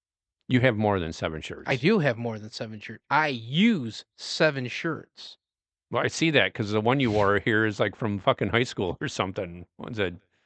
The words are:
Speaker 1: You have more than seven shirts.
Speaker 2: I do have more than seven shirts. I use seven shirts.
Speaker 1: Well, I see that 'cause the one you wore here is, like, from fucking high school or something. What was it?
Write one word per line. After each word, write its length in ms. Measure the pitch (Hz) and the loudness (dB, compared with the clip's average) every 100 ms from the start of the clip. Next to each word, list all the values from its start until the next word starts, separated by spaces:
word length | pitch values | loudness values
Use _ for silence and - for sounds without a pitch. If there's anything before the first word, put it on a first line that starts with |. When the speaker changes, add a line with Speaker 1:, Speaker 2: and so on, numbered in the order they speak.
| _ _ _ _ - | _ _ _ _ -2
Speaker 1:
You 140 | 123 | 2
have 160 | 127 104 | 4 4
more 200 | 107 98 | 2 2
than 120 | 82 | 0
seven 300 | - 90 78 | -4 -4 -4
shirts. 220 | - - - | -8 -10 -4
Speaker 2:
I 80 | 127 | 0
do 240 | 156 220 | 2 4
have 180 | 139 113 | 2 -2
more 220 | 117 110 | -6 -8
than 120 | 107 | -12
seven 280 | - 113 107 | -10 -10 -10
shirts. 240 | - 107 _ | -14 -16 _
I 180 | 143 156 | 0 2
use 800 | 123 113 151 226 190 117 - - _ | -2 -4 2 4 2 -4 -10 -18 _
seven 500 | - - 156 139 123 | -10 2 2 2 -6
shirts. 680 | - 165 147 - - - - _ _ _ _ _ | -6 -6 -6 -10 -20 -20 -20 _ _ _ _ _
Speaker 1:
Well, 120 | 117 | -2
I 40 | 120 | -2
see 220 | - 165 | 0 4
that 220 | 143 98 | 4 4
'cause 180 | - 101 | 0 -2
the 80 | 107 | 2
one 180 | 110 139 | 2 2
you 100 | 123 | 2
wore 280 | 104 101 101 | 4 4 2
here 260 | 104 107 110 | 2 2 2
is, 140 | 104 | 0
like, 140 | 107 - | -2 -2
from 220 | 107 101 | -4 0
fucking 300 | - 127 107 | 0 0 0
high 140 | 117 | 2
school 340 | 127 - 90 73 | 0 -2 -4 -2
or 60 | - | -6
something. 560 | - 95 95 90 87 87 - | -2 -4 -4 -8 -10 -18 -14
What 140 | - | -10
was 100 | 104 | -4
it? 160 | 92 90 _ _ | -4 -4 _ _